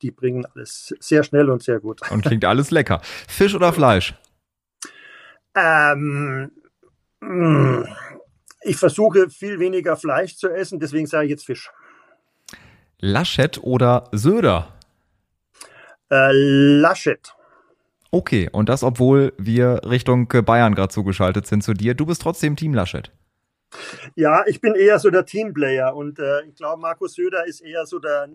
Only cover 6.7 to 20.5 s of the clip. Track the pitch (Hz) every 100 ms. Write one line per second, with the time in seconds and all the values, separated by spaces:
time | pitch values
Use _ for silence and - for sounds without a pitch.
6.7 | _ _ _ _ _ 208 180 165 147 135
7.7 | 123 117 - - - - _ _ - -
8.7 | 147 180 160 214 185 185 - 196 196 180
9.7 | 185 170 160 156 139 185 - 190 175 185
10.7 | 175 156 151 151 160 147 147 - 190 -
11.7 | _ _ _ _ _ _ _ _ - -
12.7 | _ _ - 98 104 180 - 135 - -
13.7 | 127 123 123 - 107 120 220 165 87 80
14.7 | - _ _ _ _ _ _ _ _ -
15.7 | - - - - - 135 139 139 139 143
16.7 | 143 160 190 - 110 - _ _ _ _
17.7 | _ _ _ - 185 - 110 82 - 107
18.7 | 135 123 123 127 139 139 - 98 117 123
19.7 | 123 - 123 - 123 120 123 107